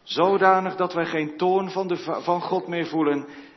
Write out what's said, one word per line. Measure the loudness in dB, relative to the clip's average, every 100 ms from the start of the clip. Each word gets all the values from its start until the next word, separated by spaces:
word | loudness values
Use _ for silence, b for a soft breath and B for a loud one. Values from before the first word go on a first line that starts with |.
zodanig | -6 2 4 6 6 4 2 -2
dat | -2
wij | -2 -2
geen | -2 -4 -2
toorn | 2 2 0
van | -4 -4
de | -4
va-, | -4 -4
van | 0 -2
God | 0 -4 -2
meer | -4 -2
voelen | 0 2 0 -4 B B